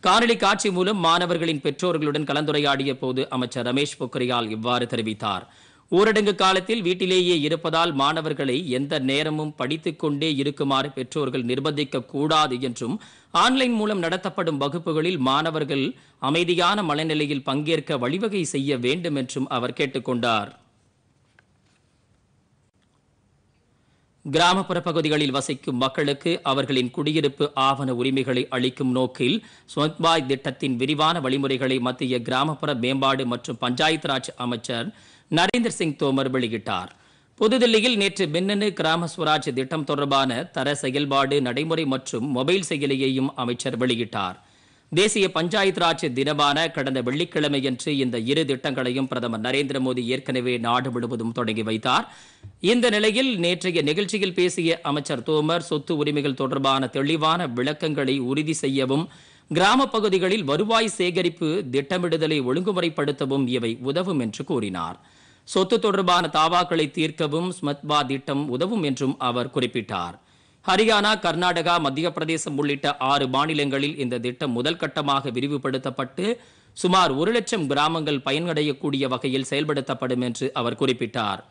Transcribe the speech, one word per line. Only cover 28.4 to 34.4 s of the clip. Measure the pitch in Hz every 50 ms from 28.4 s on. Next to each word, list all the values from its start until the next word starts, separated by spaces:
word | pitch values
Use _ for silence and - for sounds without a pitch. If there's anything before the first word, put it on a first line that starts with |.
| 127 -
அளிக்கும் | - 127 123 131 131 - 139 131 123
நோக்கில் | 127 131 123 127 - 127 123 160 226 - - - - _ _
ஸ்வத்பாய் | - - 143 156 156 - 160 165 165 165 143
திட்டத்தின் | 127 139 131 - 151 127 - - 135 127
விரிவான | 117 127 135 156 143 151 156 170 175
வழிமுறைகளை | 139 127 131 139 139 139 135 127 139 131 131 131
மத்திய | 120 123 123 - 135 127 127 123 117
கிராமப்புற | 117 127 127 139 156 156 - - 147 143
மேம்பாடு | 120 117 127 135 135 139 135 135 131 135
மற்றும் | 123 120 120 - - 123 113
பஞ்சாயத்து | - 123 123 127 156 156 160 156 - 147
ராஜ் | 139 131 127 - -
அமைச்சர் | -